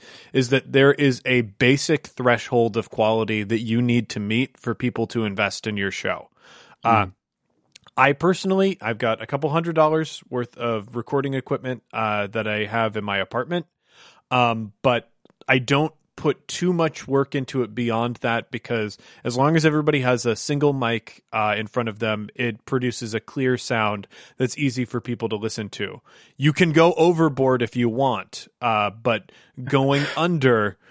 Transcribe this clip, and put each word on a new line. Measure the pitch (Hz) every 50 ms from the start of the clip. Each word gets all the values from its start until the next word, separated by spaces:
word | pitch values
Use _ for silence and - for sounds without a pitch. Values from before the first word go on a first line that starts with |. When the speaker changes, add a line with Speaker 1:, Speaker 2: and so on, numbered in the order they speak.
| - - - - - -
Speaker 1:
is | - 135 127 120
that | 135 127 - 127
there | 127 135 135 143 139
is | - 147 135 123 - -
a | 131 127 123
basic | 117 101 - - - - - - - - 156 143 -
threshold | - - - 123 123 120 113 - - 127 120 117 113 101
of | 113 101 -
quality | - - 110 110 113 113 110 104 110 107 104
that | 101 113 110
you | 120 110 110 120
need | 123 120 120 120 110 -
to | - 107
meet | 104 104 110 120 135 - _
for | _ - 120 110
people | - 127 120 - 113 113
to | - - 117 110
invest | 104 98 107 104 98 - - -
in | 110 104
your | 101 98 95
show. | - - - 101 - - - - _ _ _ - - - - - - _ -
Uh, | 117 117 107 101
Speaker 2:
Mm. | 95 - _ _ _ _ _ _ _ _ _ _ _ - - _ - _
Speaker 1:
I | - 131 139 143
personally, | 143 165 185 180 - - 190 190 190 196 196 180 -
I've | 107 113 117
got | 107 123 113 110 -
a | 113
couple | - 147 135 156 143
hundred | 151 165 165 170 160
dollars | 160 156 156 160 160 156 - - - - _
worth | 127 123 120 - _
of | - 123 117 113 107 101 120 120
recording | 120 110 - 147 139 135 139 135
equipment, | 131 - - 143 120 127 127 127 110 _ _ -
uh, | 113 110 107 104 104 101
that | 98 104 113 107
I | 107 104 107 107
have | 101 110 117 113 110 104
in | 107 104
my | 104 98
apartment. | 98 95 - - 117 127 - 180 175 165 - _ _ _ _ _ - - - _ _ _ -
Um, | 127 127 123 117 113 113 110 104 - _
but | - 131 123 113 - _ _ _ _ _ _ _ -
I | - 131 131
don't | 120 110 139 143 156 156 - _ _ _ _
put | - - 151 135 - _
too | - - - 175 180 180
much | 170 165 156 - - -
work | 135 135 139 135 - -
into | 139 131 - - 131 120
it | 104 107
beyond | 123 120 117 110 113 117 120 117
that, | - - 117 117 117 - -
because | - 113 - - 120 113 107 107 - - - - - - -
as | 127 120
long | 127 139 151 165
as | 160 151
everybody | 160 151 156 147 151 147 139
has | 127 127 127 117 123
a | 120 107
single | - - - 147 139 147 147 135
mic, | 135 120 113 117 110 - - - - _ _ -
uh, | 110 107 107 104
in | 107 110
front | - - 127 117 113
of | 107 107
them, | 113 110 107 107 107 - -
it | - 123 120 107 - _
produces | - 135 127 123 123 - - 120 107 110
a | 110
clear | - - - 143 131 127 127
sound | 117 - - 127 113 107 104 104 101 98 - - - - - _
that's | - 131 120 -
easy | - 147 135 113 127 120
for | - - 117
people | - 123 120 - 117 104
to | 110
listen | 101 110 107 - - 107 95
to. | - - 101 98 98 120 _ _ - - - _ _
You | - 135 156 147
can | - 185 165
go | 143 160 165 175 170
overboard | - 160 180 170 160 165 156 131 135 135 131 127 120
if | 120 - -
you | 120 120 117
want, | 110 127 139 131 113 95 92 - - - - - _ _
uh, | 123 117 110 107 104 101
but | 101 113 113 123 113 107 - - - - - _ _ 131 127
going | 123 143 135 135 139 139 143 143 139
<laughs> | -
under, | 151 165 175 175 151 131 131 120 110 104 104 - - _ _